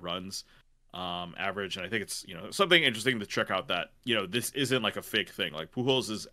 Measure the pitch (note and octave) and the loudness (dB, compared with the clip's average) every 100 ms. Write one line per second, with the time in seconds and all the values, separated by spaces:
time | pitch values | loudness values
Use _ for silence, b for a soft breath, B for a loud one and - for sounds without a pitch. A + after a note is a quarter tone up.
0 | F2 F2+ F#2+ - b b _ _ _ F2 | -4 -4 -4 -10 b b _ _ _ -8
1 | F2+ F2 F2 - G2 G2 F#2+ F#2 F2+ G#2 | -6 -4 -6 -4 -2 -2 -4 -4 -4 -4
2 | G2 - - F2 - - F#3+ E3+ C#3+ A2 | -4 -8 -10 -12 -4 0 6 6 6 2
3 | A#2 A#2 G2+ - G#2+ F#2+ F2 F2+ D#2 _ | 2 0 0 0 2 0 0 -2 -2 _
4 | B2 A2+ F#2+ A#2 - - B2+ B2+ G#2 G2 | 0 0 2 -2 -2 0 2 2 2 -2
5 | - A2 F#2 - F2+ D2+ D#2+ - B2 C3 | 0 0 0 -2 -4 -4 -6 -2 2 2
6 | G#2+ G#2+ - | 0 -4 -4